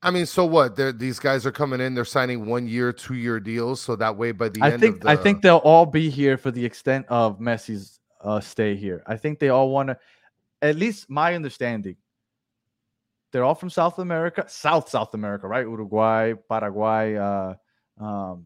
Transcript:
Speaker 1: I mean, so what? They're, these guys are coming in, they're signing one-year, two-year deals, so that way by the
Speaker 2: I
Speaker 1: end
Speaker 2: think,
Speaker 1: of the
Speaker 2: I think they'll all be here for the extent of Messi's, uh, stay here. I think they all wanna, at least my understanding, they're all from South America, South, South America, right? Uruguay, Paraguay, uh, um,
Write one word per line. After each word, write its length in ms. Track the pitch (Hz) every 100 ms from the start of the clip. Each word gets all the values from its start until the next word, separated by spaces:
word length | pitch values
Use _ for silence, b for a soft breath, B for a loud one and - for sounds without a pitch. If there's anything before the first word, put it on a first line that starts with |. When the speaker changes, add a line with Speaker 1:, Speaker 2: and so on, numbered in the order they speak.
Speaker 1:
I 80 | 175
mean, 160 | 180 175
so 200 | - 175
what? 300 | 160 131 104
They're, 160 | 135
these 260 | 117 127 120
guys 260 | 139 135 123
are 60 |
coming 300 | 127 143 127
in, 120 | 131 123
they're 100 | 117
signing 400 | 143 127 120 107
one-year, 480 | 120 120 117 123
two-year 460 | 120 - 127 117 113
deals, 420 | 101 117 117 131
so 160 | - 110
that 180 | 110 104
way 160 | 117
by 180 | 101 113
the 120 | 101
Speaker 2:
I 100 | 139
Speaker 1:
end 100 | -
Speaker 2:
think, 140 | 220 202
Speaker 1:
of 40 |
the 80 | 147
Speaker 2:
I 60 | 147
think 240 | 202 202
they'll 160 | 190 170
all 280 | 151 165 165
be 240 | 156 156
here 280 | 135 139 131
for 120 | 135
the 140 | 123
extent 420 | 120 - - 131 131
of 300 | 120 113 98
Messi's, 600 | 117 113 - 104 98 _ _ _
uh, 180 | 104 107
stay 360 | 104 - 107 101
here. 280 | 98 87 -
I 120 | 110
think 220 | 151 151
they 100 | 139
all 200 | 127 135
wanna, 280 | 135 135 123 b b b _ _ _
at 160 | 151 151
least 320 | 220 208 -
my 260 | 139 165 175
understanding, 600 | 147 - 123 113 98 90 _ _ _ _ _ _ _ _ _ _ _ _ _
they're 100 | 127
all 120 | 127 160
from 140 | 180
South 300 | 170 170 175
America, 460 | 180 165 165 165 -
South, 400 | - 147 160 -
South 260 | 123 110
America, 340 | 110 104 101 98
right? 180 | 120 117
Uruguay, 680 | 113 104 107 110 113 113 110 _
Paraguay, 680 | 110 104 101 107 110 110 107
uh, 400 | 101 98 95 95 _ _ _ _
um, 460 | 107 101 95 87